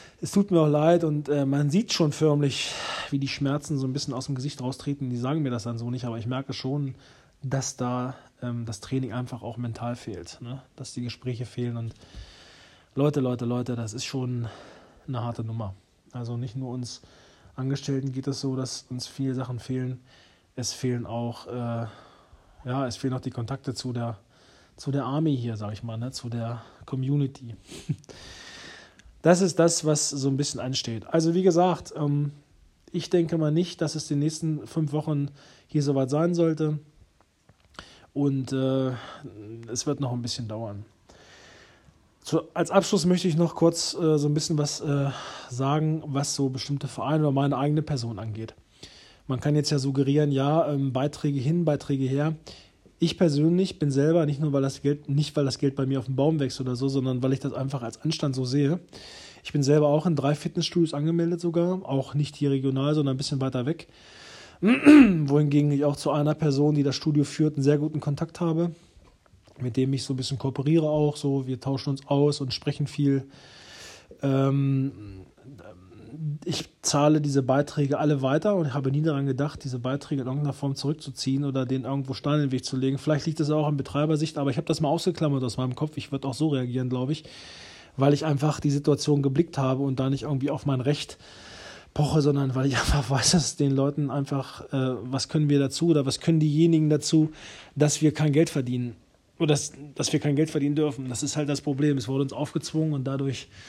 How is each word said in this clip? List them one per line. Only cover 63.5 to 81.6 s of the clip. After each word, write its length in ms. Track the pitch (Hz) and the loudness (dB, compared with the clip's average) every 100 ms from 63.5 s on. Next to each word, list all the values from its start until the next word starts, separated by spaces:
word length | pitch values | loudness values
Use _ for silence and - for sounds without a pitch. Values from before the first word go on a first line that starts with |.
| 127 123 | -2 -2
weg. 240 | 165 - - - - | -4 -8 -20 -20 -20
<clears throat> 380 | - - - - | -20 -20 -20 0
Wohingegen 1080 | 196 262 285 302 233 170 143 147 151 147 147 | 2 6 12 12 12 8 4 4 4 4 4
ich 100 | 143 | 4
auch 140 | 143 139 | 2 2
zu 140 | 151 | 0
einer 220 | 147 147 | 2 2
Person, 420 | 147 156 135 147 151 | 2 2 4 4 4
die 80 | |
das 120 | 139 135 | 2 0
Studio 300 | 160 151 143 | 2 2 2
führt, 320 | - 156 139 | 2 0 2
einen 60 | |
sehr 140 | 139 147 | 2 2
guten 220 | 151 156 | 2 -2
Kontakt 400 | 147 143 170 - | -4 -4 -4 -4
habe, 320 | 170 160 170 156 - - - _ _ _ - - | -2 0 -2 -4 -18 -20 -20 _ _ _ -20 -8
mit 160 | 127 117 | -4 0
dem 160 | 131 | 0
ich 120 | 135 | 0
so 100 | - | -2
ein 40 | 131 | -4
bisschen 220 | 131 139 | -4 -4
kooperiere 500 | 135 131 139 160 156 | -4 -2 2 4 4
auch, 280 | 151 151 143 | 2 2 0
so, 280 | 143 139 127 | 0 0 -2
wir 140 | 127 | -6
tauschen 300 | 139 135 - | -4 -4 -2
uns 180 | 135 - | -4 0
aus 320 | 139 147 143 | 4 4 2
und 140 | 135 | -4
sprechen 340 | - - - 147 | -6 -4 -4 -4
viel. 380 | - 143 139 135 - - - - - - - - - | 0 2 2 -2 -18 -20 -20 -20 -20 -20 -20 -20 -4
Ähm, 1040 | 139 135 135 139 139 135 135 95 104 95 90 _ 123 139 95 92 92 - - 156 151 147 - | 0 2 2 2 2 2 0 -6 -16 -16 -18 _ -20 -20 -20 -20 -20 -20 -16 -8 -6 -6 -4
ich 240 | - - _ | -6 -6 _
zahle 400 | - 143 147 156 | 0 4 6 4
diese 220 | 147 139 | 2 0
Beiträge 540 | 127 135 143 - 139 135 | 2 2 2 0 0 2
alle 240 | 151 143 | 2 2
weiter 340 | 131 147 208 202 | 2 2 2 0
und 180 | 151 | 0
habe 180 | 131 135 | 0 0
nie 100 | 139 | 0
daran 240 | 160 139 139 | 0 0 0
gedacht, 380 | 127 147 - | 0 -2 -4
diese 160 | 139 123 | -8 -6
Beiträge 420 | 123 143 - 143 | -4 -4 -4 -4
in 60 | 127 | -4
irgendeiner 260 | 135 147 | -4 -4
Form 220 | - 143 139 | -2 -4 -4
zurückzuziehen 680 | 143 151 - 127 - 135 | -4 -6 -8 -6 -2 0
oder 220 | 143 135 | 0 -2